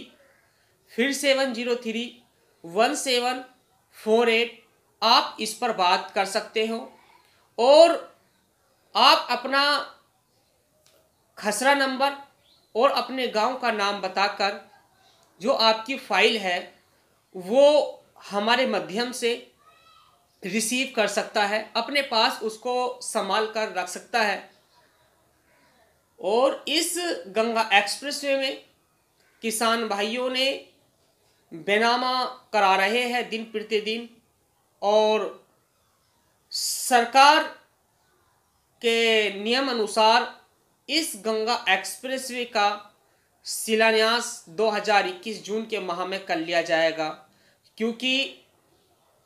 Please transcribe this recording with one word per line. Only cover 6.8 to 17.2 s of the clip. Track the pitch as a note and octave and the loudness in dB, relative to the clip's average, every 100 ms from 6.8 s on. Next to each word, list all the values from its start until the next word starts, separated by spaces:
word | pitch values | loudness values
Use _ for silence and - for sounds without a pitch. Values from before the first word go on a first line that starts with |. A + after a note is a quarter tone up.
| C4 - _ _ _ _ _ - | -10 -20 _ _ _ _ _ 2
और | A#3+ D4+ E4+ C#4+ - _ _ _ _ _ _ _ _ G3 | 8 10 8 6 -8 _ _ _ _ _ _ _ _ 4
आप | C4 D#4 - | 6 6 2
अपना | A#3+ C4 C#4 C#4+ C#4 - - _ _ _ _ _ _ _ _ _ _ _ _ _ - | -4 -2 0 2 0 -4 -14 _ _ _ _ _ _ _ _ _ _ _ _ _ -8
खसरा | G3+ G3+ B3+ C#4 | -4 0 2 2
नंबर | C4+ B3+ C#4 C#4+ - _ _ _ _ G#3+ | 2 0 -2 -4 -14 _ _ _ _ 0
और | C4+ | 2
अपने | C4 A#3 C4 A#3 | 2 -4 -6 -4
गांव | G#3 A3+ C4 | -2 -2 -2
का | A#3+ | -4
नाम | G#3+ G3+ G3+ | -2 -4 -4
बताकर | F#3+ G3 G3+ - G3 - - _ _ _ _ _ _ - | -6 -2 -4 -2 -4 -6 -14 _ _ _ _ _ _ -8
जो | G3+ | -2
आपकी | - A3+ A3 A3+ C4 | 2 2 2 -2 -8
फाइल | - F#3+ A3 A3+ | -2 2 2 2
है | F#3+ F3+ - _ _ _ _ _ | -2 -4 -6 _ _ _ _ _